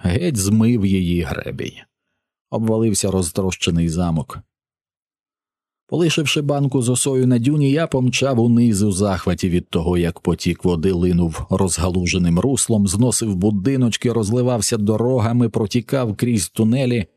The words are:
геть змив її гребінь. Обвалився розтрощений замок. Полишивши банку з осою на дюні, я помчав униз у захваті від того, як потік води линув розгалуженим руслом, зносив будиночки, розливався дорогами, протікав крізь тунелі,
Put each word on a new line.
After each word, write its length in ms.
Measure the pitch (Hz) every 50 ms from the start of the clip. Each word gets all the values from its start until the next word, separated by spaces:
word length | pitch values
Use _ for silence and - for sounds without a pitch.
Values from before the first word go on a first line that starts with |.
геть 360 | - 90 90 113 175 180 143 107
змив 480 | 92 98 104 110 110 113 123 117 95
її 360 | 98 95 95 92 85 87 87
гребінь. 520 | 82 71 - - - - 65 64 - - - - - _ _ _ _ _ _ _ _ _ _ _ _ _
Обвалився 600 | - 113 113 110 110 110 113 113 101 - - 98
розтрощений 800 | 92 92 92 - - - 98 92 85 - - - 85 85 85 85
замок. 500 | 78 85 90 87 82 80 67 - - - - _ _ _ _ _ _ _ _ _ _ _ _ _ _ _ _ _ _ _ _ _ _ _ _ _ _ _ _ _
Полишивши 520 | - 147 175 165 147 - 156 135 - 156
банку 400 | 147 143 147 143 139 139 - 139
з 80 | 120 117
осою 380 | 127 120 - 139 135 131 127 127
на 120 | 127 120
дюні, 320 | 117 135 151 156 143 135
я 160 | 135 151 165 156
помчав 520 | - 131 127 127 - - 131 135 135 117
униз 440 | 113 120 117 117 120 117 107 92 104
у 80 | 107
захваті 580 | 95 87 104 101 95 87 - 98 87 - - 92
від 200 | 85 87 85 -
того, 280 | - 87 80 87 90 87
як 220 | 85 82 82 -
потік 460 | - - 85 - - 90 85 - -
води 260 | 92 87 82 78 98
линув 540 | 92 85 87 90 90 85 87 82 78 - - -
розгалуженим 920 | 98 92 98 92 85 - 85 92 85 92 90 85 87 92 87 85 85 85
руслом, 480 | 90 131 139 117 - - 113 104 101 98
зносив 480 | 87 104 120 127 107 - 117 110 98
будиночки, 800 | 90 92 107 107 101 90 131 139 131 127 117 104 - - 123 113
розливався 640 | 117 107 95 113 123 123 123 127 113 101 - - 110
дорогами, 720 | 104 101 110 107 113 123 131 123 107 110 117 120 120 113
протікав 680 | - 113 113 101 - 123 107 - - 139 127 113 101
крізь 340 | - - 120 120 110 - -
тунелі, 560 | - - 110 110 117 135 139 123 123 117 92 - _